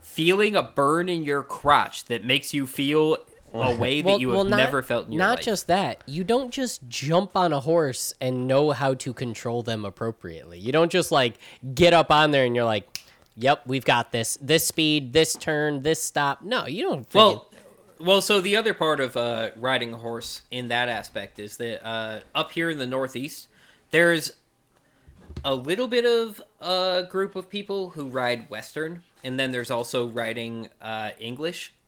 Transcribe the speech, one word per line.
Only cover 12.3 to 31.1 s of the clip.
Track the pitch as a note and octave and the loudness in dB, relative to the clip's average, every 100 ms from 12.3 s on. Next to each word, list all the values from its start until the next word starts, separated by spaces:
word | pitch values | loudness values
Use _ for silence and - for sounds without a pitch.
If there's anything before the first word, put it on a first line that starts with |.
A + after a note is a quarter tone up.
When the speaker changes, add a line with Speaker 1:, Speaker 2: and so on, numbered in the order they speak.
Speaker 2:
there | C#3+ B2+ | 4 4
and | A#2+ | 2
you're | A#2 | 2
like, | G#2+ G2+ - - _ _ - | 0 -4 -16 -16 _ _ -2
"Yep, | A#2+ D3 - | 2 2 0
we've | C3 A#2+ | -2 2
got | B2 A#2 | 2 2
this. | A#2+ A2+ - | -4 -4 -6
This | C3+ D#3 - | 0 2 2
speed, | - D#3 D3+ C3 | 0 2 0 2
this | C#3 D#3+ - | 2 2 0
turn, | - D3+ D3+ C#3+ | -2 0 0 0
this | C3+ D#3+ | -2 -2
stop." | - - C#3+ C3+ | -2 -2 -2 -2
No, | F3+ A#3+ C#3+ | -4 -4 -4
you | D#3+ | -6
don't | F#4 F3 A2+ | -4 -4 0
freaking | F#3+ | 6
Speaker 1:
Well, | G#3+ A2 - - - _ _ _ | 6 6 -8 -20 -20 _ _ _
well, | E3+ G3 | 2 2
so | F#3+ G#3 | 4 0
the | F#3 G3+ | 2 0
other | A3 | 0
part | - D#3 D3 | 0 0 0
of, | C3 B2 | -2 -2
uh, | A#2+ A2+ A2+ A2 | -2 -2 -6 -6
riding | B2 C3 A#2+ | -2 -2 -2
a | A2+ | -8
horse | A#2 A#2 A#2 - _ | -8 -8 -10 -14 _
in | B2 B2 | -10 -4
that | A#2+ B2 | -2 0
aspect | A2+ G2 G#2+ G2+ - | -4 -8 -10 -12 -12
is | G#2 - | -14 -10
that, | A#2 A2 A2 | -8 -8 -8
uh, | A2+ A2 G#2+ - D3 | -8 -8 -10 -8 -6
up | D#3 | -4
here | - E3 | -4 -4
in | D#3 | -4
the | B2+ | -4
Northeast, | C3 C3 A#2+ C3+ - - _ _ _ _ | -4 -6 -6 -10 -14 -20 _ _ _ _
there's | D#3 E3+ E3+ C#3+ - _ _ _ _ _ _ - - - - | 4 4 4 -2 -12 _ _ _ _ _ _ -20 -20 -18 -10
a | C#3 C3+ | -4 -4
little | C3 F#3+ B3 | -2 -2 0
bit | B3 A#3+ | 2 2
of | A#3 A3+ G#3 - _ | 2 0 -8 -20 _
a | E3+ F#3 F#3 F3+ F3+ | -4 0 0 0 -2
group | F#3+ G3 F#3+ | -4 -4 -4
of | F#3 | -10
people | G#3 G3+ G3 F#3 | -10 -6 -6 -6
who | D#3+ C#3 | -8 -6
ride | B2+ B2 A#2+ A2+ | -2 0 -2 -4
Western, | G#2+ - - D#3+ F3 _ _ | -12 -10 -8 -8 -10 _ _
and | C3 C3 | -8 -4
then | C3 | -2
there's | B2+ A#2+ | -2 -4
also | B2 A#2+ C3 A#2+ | -4 -2 -4 -4
riding, | A#2 A2+ A2+ A#2 A#2 A2+ _ | -4 -6 -6 -8 -10 -14 _
uh, | A2 A2 G#2+ | -10 -8 -8